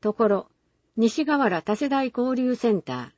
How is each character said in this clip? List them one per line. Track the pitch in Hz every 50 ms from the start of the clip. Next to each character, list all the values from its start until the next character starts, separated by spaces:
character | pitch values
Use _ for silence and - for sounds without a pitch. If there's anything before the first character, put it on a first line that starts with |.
と | - 214
こ | 208 - 233 208
ろ、 | 202 190 - _ _ _ _ _ _ _ _ _ _
西 | - 226 233 - - 302
河 | 277 302 285
原 | 269 214 185 165
多 | - - 208
世 | 214 294 277
代 | 277 269 269 254 _
交 | - 240 254 262
流 | 240 254 254 247
セ | 214 - 233
ン | 214 180
タ | - -
ー。 | 127 127 120 - _